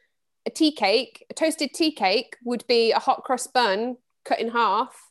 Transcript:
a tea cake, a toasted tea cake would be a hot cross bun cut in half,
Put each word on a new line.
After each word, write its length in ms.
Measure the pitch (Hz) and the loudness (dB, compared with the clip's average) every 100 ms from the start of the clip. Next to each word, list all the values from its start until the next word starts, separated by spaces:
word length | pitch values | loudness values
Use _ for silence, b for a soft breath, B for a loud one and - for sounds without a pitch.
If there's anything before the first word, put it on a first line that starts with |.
| _ _ _ _ - | _ _ _ _ -10
a 40 | |
tea 200 | - 311 | 0 0
cake, 540 | 302 202 226 254 - - | 2 2 2 0 -10 -18
a 40 | |
toasted 360 | - 320 320 285 | -2 -2 0 -4
tea 160 | - 320 | -2 -2
cake 440 | 302 190 214 - - | 0 0 0 -2 -10
would 200 | 240 240 - | -6 -6 0
be 240 | 233 226 | 2 4
a 80 | - | 2
hot 240 | - - | 0 -2
cross 220 | - 254 - | -2 -4 -2
bun 480 | 254 226 190 240 247 _ _ | 0 2 0 -2 -8 _ _
cut 140 | - 262 | -4 -4
in 120 | 233 | -2
half, 440 | 240 220 202 254 - - | 0 0 0 -2 -8 -20